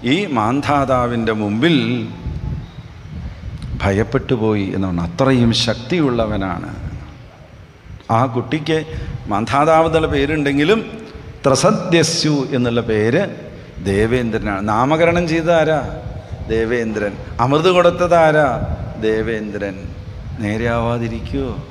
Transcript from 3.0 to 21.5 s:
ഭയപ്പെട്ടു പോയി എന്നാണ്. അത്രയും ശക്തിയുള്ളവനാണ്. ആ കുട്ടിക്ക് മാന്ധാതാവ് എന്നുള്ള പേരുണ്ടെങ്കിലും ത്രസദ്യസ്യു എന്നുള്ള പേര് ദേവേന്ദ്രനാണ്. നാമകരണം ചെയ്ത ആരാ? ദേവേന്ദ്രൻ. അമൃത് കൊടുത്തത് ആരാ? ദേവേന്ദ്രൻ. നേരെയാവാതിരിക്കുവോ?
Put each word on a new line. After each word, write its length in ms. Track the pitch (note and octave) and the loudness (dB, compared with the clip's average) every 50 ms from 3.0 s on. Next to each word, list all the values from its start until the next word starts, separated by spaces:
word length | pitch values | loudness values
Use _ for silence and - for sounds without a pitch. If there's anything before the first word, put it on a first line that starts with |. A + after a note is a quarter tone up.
| - - - - - - - - - - - - - - - - | -16 -14 -12 -10 -10 -10 -12 -10 -12 -12 -10 -10 -10 -8 -6 -2
ഭയപ്പെട്ടു 520 | - G2 G2 G2+ A2 A2 - C3 A#2+ - C3+ | 0 2 2 2 0 2 0 -2 0 0 0
പോയി 300 | A2+ A2 A2 G#2+ G#2 G2 F#2+ F#2 | 0 2 2 2 2 0 -2 -2
എന്നാണ്. 260 | F#2+ F#2+ F#2 F2 E2+ | -2 -2 0 0 -2
അത്രയും 520 | E2+ E2+ F2 - C3+ C3+ C3+ B2 A#2+ A2+ | -2 -4 0 2 4 4 6 6 4 4
ശക്തിയുള്ളവനാണ്. 1160 | A2 - - A#2 G#2+ - - - F3 F3 D3+ C3+ A#2+ A#2 A2+ G#2+ G#2+ G2 F#2+ F#2+ F2 E2+ E2+ E2 D#2+ - - - - - - - - - - - - - - - - - - - - - - - - - - - | 4 2 0 0 -2 -4 -2 -2 0 2 2 2 2 0 0 0 -2 -4 -2 -4 -4 -6 -6 -10 -10 -10 -10 -10 -10 -12 -14 -16 -18 -20 -20 -20 -20 -20 -20 -20 -20 -20 -20 -20 -20 -20 -20 -20 -20 -18 -4 0
ആ 160 | A#2 A2+ C3 | 2 2 2
കുട്ടിക്ക് 580 | C3 A#2+ B2 - - D3+ D#3+ D3+ D#3 D#3+ D#3+ D#3 - - - - - - - - | 2 0 -4 -2 -2 -4 -4 0 0 0 -2 -2 -4 -8 -8 -8 -8 -8 -10 -6
മാന്ധാതാവ് 600 | - G#2 G2+ A2+ - C3+ C#3+ D3 D#3+ D#3+ D#3+ E3 | -2 -2 -2 0 0 2 2 4 6 6 4 4
എന്നുള്ള 200 | E3 D#3+ D#3+ D#3 | 4 2 2 2
പേരുണ്ടെങ്കിലും 760 | D#3 D#3 C#3 C#3 C#3 D#3 D#3 C#3+ C#3+ C#3+ C#3+ D3 E3 G#3+ A3+ - - - - - - - - - - - - - | 2 2 0 0 0 0 0 0 0 2 2 4 4 2 2 0 -6 -12 -14 -14 -16 -16 -16 -16 -16 -16 -2 2
ത്രസദ്യസ്യു 1000 | C#3 C3 B2+ - F#3 G#3+ G#3+ - - E3 E3+ D3+ - - - - D#3 D3 C#3+ C3 B2 | 2 2 4 4 4 2 2 0 2 4 4 4 2 0 0 0 2 2 0 0 -2
എന്നുള്ള 280 | D3 B2 B2 A#2+ A#2 A#2+ | -2 0 0 2 0 0
പേര് 420 | A2 A2+ A2 G#2+ G#2 A2+ B2 F3 G3+ F3+ - - - - - - - - - - F2+ | 0 2 2 2 2 4 2 2 0 -2 -6 -12 -14 -16 -16 -16 -18 -16 -14 -6 -2
ദേവേന്ദ്രനാണ്. 840 | G2 G2 G2+ A2 A2+ B2 B2+ A#2+ A2+ G#2+ A2 G#2 G#2 G2+ G2 G2+ G#2+ | 0 2 2 4 4 2 0 0 0 -2 -2 -2 -2 -4 -2 -2 0
നാമകരണം 600 | G#2 A2+ B2+ C3+ D#3+ D#3+ E3+ E3+ E3+ F3 F3 D#3+ | 0 2 2 2 4 4 4 2 2 2 0 0
ചെയ്ത 220 | D#3+ E3 D#3+ E3+ | 0 0 2 2
ആരാ? 300 | E3+ E3 D#3 D#3 D#3+ C#3+ B2 - F2+ - - - - - - - - - - - | 4 4 4 4 2 0 -2 -4 -10 -10 -12 -12 -12 -12 -12 -12 -12 -12 -6 -2
ദേവേന്ദ്രൻ. 640 | A2+ A2+ A2+ A2+ B2 A#2+ A2+ A2 G#2+ G#2+ G#2 G2+ F2 - - - - - | 0 0 0 0 0 -2 -2 -2 -2 -2 -2 -2 -4 -8 -12 -10 -2 0
അമൃത് 300 | A#2+ C3 C#3+ D#3 D#3+ F#3 | 2 4 4 4 4 6
കൊടുത്തത് 440 | F3+ F3+ F3 F3 E3+ E3+ F3 E3+ F3 | 6 6 6 6 4 4 2 4 6
ആരാ? 340 | E3+ D#3+ D#3 D3+ D3+ D3 C3+ A#2 G#2+ - - - - - - - - | 6 6 6 6 4 4 4 2 -2 -4 -4 -6 -6 -8 -10 -8 -2
ദേവേന്ദ്രൻ. 760 | A2 A2 A2 A2 A2 A2+ A#2 A2 G#2+ G#2 G2+ G2+ G2+ G2 F#2+ F#2+ F#2+ G2 - - - - - - - - - - | 0 0 0 0 0 -2 -4 -4 -6 -6 -6 -6 -6 -6 -6 -8 -12 -12 -12 -12 -14 -14 -14 -12 -12 -10 -8 -4
നേരെയാവാതിരിക്കുവോ? 1120 | G#2+ G2+ G#2+ A2 A#2 A#2+ A#2 A#2+ A#2 A#2 A#2 A#2+ A#2 A2+ A2+ A2+ G2+ - C3 C#3 C3+ B2 | -2 -2 -2 0 0 0 0 0 0 0 -2 -2 -4 -4 -6 -6 -6 -6 -4 -4 -4 -4